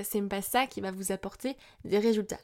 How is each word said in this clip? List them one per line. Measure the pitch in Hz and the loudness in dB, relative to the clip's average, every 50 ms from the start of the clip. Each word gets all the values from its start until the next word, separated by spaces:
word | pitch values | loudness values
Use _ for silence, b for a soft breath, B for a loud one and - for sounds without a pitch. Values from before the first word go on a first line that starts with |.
| 202 | -8
c'est | - - 214 | -2 -2 -2
même | 202 196 | 0 0
pas | 202 196 196 | -2 -4 -4
ça | - - 240 269 | 0 2 2 2
qui | 262 - - 196 | 2 -2 -6 -6
va | 190 | -4
vous | 190 190 190 - | -6 -4 -4 -4
apporter | 190 190 - 196 - - - 254 277 B B B B B - | -4 -4 -4 -8 -10 -6 -6 -6 -6 B B B B B -4
des | - - 208 | 2 2 4
résultats. | 208 233 226 214 202 - - - | 6 6 4 4 2 -2 -6 -8